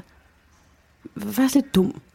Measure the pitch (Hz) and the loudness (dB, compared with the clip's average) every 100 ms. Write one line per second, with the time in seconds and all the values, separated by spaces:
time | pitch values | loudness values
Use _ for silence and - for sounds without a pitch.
0 | - _ _ _ _ _ _ _ _ _ | -2 _ _ _ _ _ _ _ _ _
1 | - - 202 214 262 277 - 190 180 - | -20 -12 -6 0 2 2 2 2 0 -2
2 | - | -16